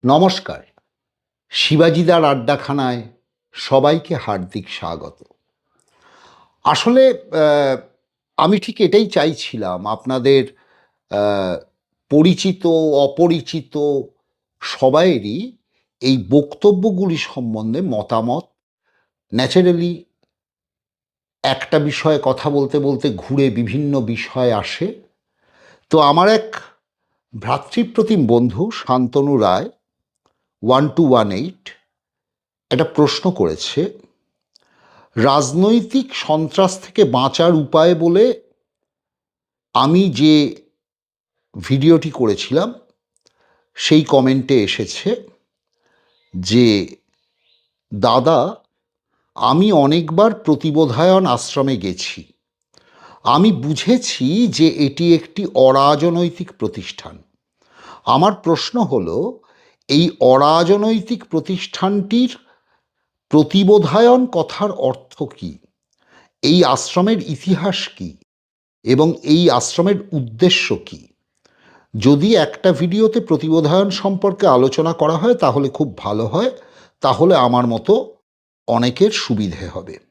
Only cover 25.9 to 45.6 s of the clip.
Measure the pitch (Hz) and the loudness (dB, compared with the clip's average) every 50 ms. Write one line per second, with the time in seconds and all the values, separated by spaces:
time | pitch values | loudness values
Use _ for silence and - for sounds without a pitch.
25.9 | - 160 147 143 143 165 180 202 226 220 220 - - - - - _ _ _ _ | 2 4 4 4 4 4 4 4 4 2 0 -4 -14 -16 -18 -20 _ _ _ _
26.9 | _ _ _ _ _ _ _ _ - 113 101 113 131 139 - - - - 240 - | _ _ _ _ _ _ _ _ -18 -12 -6 -4 -6 -6 -6 -6 -4 -4 -4 -2
27.9 | - - 214 220 220 185 143 107 117 120 120 123 92 107 170 220 220 - - - | 0 -2 0 0 2 0 2 2 2 2 2 0 -2 -4 -6 -6 -6 -12 -6 -4
28.9 | 127 127 127 120 - 143 139 143 143 127 107 95 92 95 151 233 - _ _ _ | -2 -2 -2 0 0 -2 0 0 0 2 2 2 0 0 -4 -8 -14 _ _ _
29.9 | _ _ _ _ _ _ _ _ _ _ _ _ _ _ - 110 127 131 147 151 | _ _ _ _ _ _ _ _ _ _ _ _ _ _ 0 2 2 2 2 0
30.9 | - 170 165 139 127 120 107 101 95 95 135 180 185 _ _ - - _ _ _ | 0 0 2 2 4 2 2 0 -2 -6 -6 -8 -12 _ _ -20 -20 _ _ _
31.9 | _ _ _ _ _ _ _ _ _ _ _ _ _ _ _ _ 127 127 123 120 | _ _ _ _ _ _ _ _ _ _ _ _ _ _ _ _ -2 -2 -2 -2
32.9 | - - 151 139 - - - 185 180 - 98 82 78 - - - - 143 165 202 | 2 0 0 0 0 -2 -4 -4 -2 0 -2 -2 -2 -6 -10 -8 -4 -4 -4 -4
33.9 | - - - _ _ _ _ _ _ _ _ _ _ _ _ _ _ _ _ _ | -6 -14 -20 _ _ _ _ _ _ _ _ _ _ _ _ _ _ _ _ _
34.9 | _ _ _ _ _ 117 110 139 135 147 143 127 139 170 190 208 226 240 202 226 | _ _ _ _ _ 0 2 4 4 2 0 0 0 0 2 4 2 2 0 0
35.9 | - 269 262 269 - - - - 156 156 160 151 - - - - - - - - | -4 -4 -4 -4 -10 -12 -4 -2 -2 -2 -2 -4 0 0 0 0 0 -6 -16 -8
36.9 | _ - 208 135 120 127 127 135 131 - 165 175 175 156 147 139 - 160 160 175 | _ 2 2 2 2 0 0 0 0 2 2 2 4 2 0 0 2 4 4 4
37.9 | 180 160 165 170 170 190 226 254 226 - _ _ _ _ _ _ _ _ _ _ | 2 2 0 0 2 4 2 2 0 -4 _ _ _ _ _ _ _ _ _ _
38.9 | _ _ _ _ _ _ _ _ _ _ _ _ _ _ _ _ _ 110 131 143 | _ _ _ _ _ _ _ _ _ _ _ _ _ _ _ _ _ 0 2 4
39.9 | 165 180 196 190 139 110 143 156 156 151 147 - - - _ _ _ _ _ _ | 4 4 2 2 0 2 4 4 6 4 2 0 -4 -10 _ _ _ _ _ _
40.9 | _ _ _ _ _ _ _ _ _ _ _ _ _ 101 87 - 131 135 135 160 | _ _ _ _ _ _ _ _ _ _ _ _ _ -16 -4 -2 -2 2 4 4
41.9 | 170 156 160 160 131 - 127 110 101 - - - 131 156 185 233 247 - _ _ | 4 4 2 -4 -4 -2 0 0 0 -2 -4 -4 -2 -2 -2 -2 -6 -12 _ _
42.9 | _ _ _ _ _ _ _ _ _ _ _ _ _ _ _ _ _ - - - | _ _ _ _ _ _ _ _ _ _ _ _ _ _ _ _ _ -8 0 2
43.9 | 156 156 156 - - 135 127 131 135 135 127 131 143 123 104 98 - - 110 98 | 2 2 4 4 2 2 2 2 0 0 0 0 0 0 0 0 -4 -6 -8 -10
44.9 | - - - 190 233 240 - - _ _ _ _ _ _ | -10 -8 -6 -6 -6 -6 -10 -20 _ _ _ _ _ _